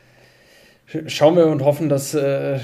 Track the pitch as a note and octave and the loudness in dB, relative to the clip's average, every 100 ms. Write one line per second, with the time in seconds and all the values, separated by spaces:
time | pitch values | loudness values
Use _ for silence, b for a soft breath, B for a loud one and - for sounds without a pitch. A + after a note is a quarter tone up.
0 | b b b b b b b b _ D#3 | b b b b b b b b _ -12
1 | D#3 - D3+ F3 D#3+ D3 C#3+ C#3+ D3+ C#3 | -8 2 4 4 2 2 0 0 0 -2
2 | - D3+ C#3 C#3 C#3 C3+ | -2 -2 -2 -2 -4 -6